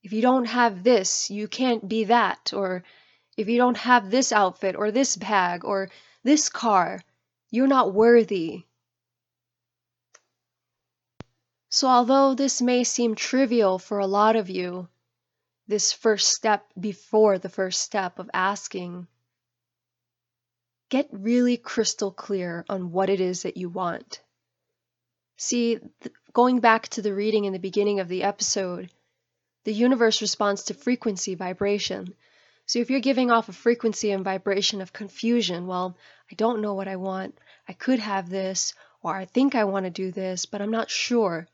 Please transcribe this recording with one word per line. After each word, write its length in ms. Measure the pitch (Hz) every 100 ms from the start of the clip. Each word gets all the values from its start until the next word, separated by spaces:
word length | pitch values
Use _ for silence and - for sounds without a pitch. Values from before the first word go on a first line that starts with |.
If 120 | 190
you 80 | 214
don't 240 | 247 262 233
have 360 | 240 240 185
this, 480 | 202 233 190 - -
you 180 | 202 214
can't 380 | - 254 226 190
be 180 | 220
that." 500 | 202 240 196 - -
Or, 280 | - 190 180 - _ _ _ _ -
"If 140 | 208
you 80 | 240
don't 180 | 247 233
have 340 | 233 247 196
this 220 | 247 -
outfit 420 | 220 190 - 196
or 160 | - 208
this 260 | 214 277 190
bag 500 | 202 208 180 180 -
or 240 | 196 190 - _ _
this 260 | 233 302 -
car, 540 | - 233 196 170 196 _ _ _ _ _
you're 160 | 220 269
not 260 | 269 220
worthy." 720 | 190 233 240 220 196 165 180 - _ _ _ _ _ _ _ _ _ _ _ _ _ _ _ _ _ _ _ _ _ _ _ _ _ - _ _ _ _
So 200 | - 262
although 440 | 247 240 269 277
this 300 | 269 277 -
may 220 | 240 247
seem 300 | 240 - 233
trivial 640 | 220 - 254 269 240 202 185
for 200 | - 202
a 80 | 196
lot 280 | 202 214
of 140 | 226 185
you, 400 | 185 180 180 175 _ _ _ _ _ _ _ -
this 240 | 208 -
first 360 | - 226 202 -
step 440 | - 220 208 _ -
before 560 | 208 185 _ 214 214 190
the 120 | 185
first 320 | - 190 -
step 360 | - 208 185 -
of 120 | 190
asking, 760 | 185 190 202 - 190 175 175 175 _ _ _ _ _ _ _ _ _ _ _ _ _ _ _ _ _ _
get 180 | 254 285
really 460 | 196 208 240 247 240
crystal 540 | - - 214 - 196
clear 520 | 185 - 196 180 170 -
on 260 | 196 180
what 180 | 175 190
it 100 | 196
is 220 | 185 180
that 160 | 180 -
you 100 | 180
want. 540 | 180 175 - - - _ _ _ _ _ _ _ _ _ _ _ _
See, 440 | - 247 233 226 - _
th-, 140 | - _ _
going 280 | - 247 254
back 260 | 226 220 -
to 120 | -
the 100 | 208
reading 320 | 196 208 214
in 80 | 202
the 60 | 190
beginning 400 | 190 202 202 202
of 80 | 180
the 160 | 185
episode, 680 | 190 202 - 208 185 180 180 _ _ _ _ _ _ _
the 80 | -
universe 500 | 214 240 262 226 220
responds 400 | 202 - 208 196
to 100 | -
frequency, 600 | - - 247 226 190 -
vibration. 800 | 185 185 180 202 202 - 190 180 - _ _ _ _ -
So 120 | 240
if 100 | 240
you're 120 | 269
giving 320 | 254 262 247
off 160 | 233 220
a 40 |
frequency 600 | 180 233 233 226 208 208
and 100 | 196
vibration 580 | 190 190 202 196 196 202
of 120 | 185
confusion, 760 | - 202 - 226 240 180 175 180
"Well, 300 | 180 185 180 - _ _
I 60 | 175
don't 240 | 226 226
know 140 | 214
what 120 | 190 190
I 100 | 185
want, 400 | 190 190 190 - _ _ -
I 60 |
could 260 | 180 - 262
have 320 | 214 196 175
this, 440 | 190 190 190 - - _ _
or 140 | - 190
I 80 |
think 320 | 190 - 277 254
I 80 |
want 220 | 202 196 185
to 40 |
do 220 | 175 190
this, 340 | 180 190 180 -
but 160 | 202
I'm 80 | 202
not 180 | 226 220
sure" 600 | - - 240 202 165 165